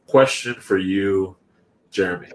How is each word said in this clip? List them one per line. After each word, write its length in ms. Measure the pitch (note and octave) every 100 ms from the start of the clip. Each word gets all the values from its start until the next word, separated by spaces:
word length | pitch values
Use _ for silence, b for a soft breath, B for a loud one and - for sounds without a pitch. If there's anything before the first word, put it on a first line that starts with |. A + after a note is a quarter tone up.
| -
question 480 | C3+ C3+ - B2 A#2+
for 220 | - G2
you, 580 | F#2+ G2 G2 G2 F#2+ - _ _ _ _ _
Jeremy. 380 | - F2+ F2 F2